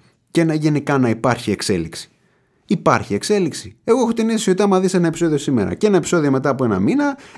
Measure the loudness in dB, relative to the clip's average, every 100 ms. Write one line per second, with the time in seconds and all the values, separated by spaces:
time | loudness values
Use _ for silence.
0 | _ _ _ -2 0 0 0 0 0 0
1 | 0 0 -2 -2 -2 -4 -2 -2 -4 -12
2 | -18 _ _ _ _ _ -4 -2 2 0
3 | 0 -4 0 0 0 -4 -14 -6 0 2
4 | 2 0 -2 0 0 2 2 2 2 2
5 | 0 0 0 0 0 0 0 0 2 2
6 | 2 0 2 0 0 0 0 2 2 2
7 | 0 -4 -12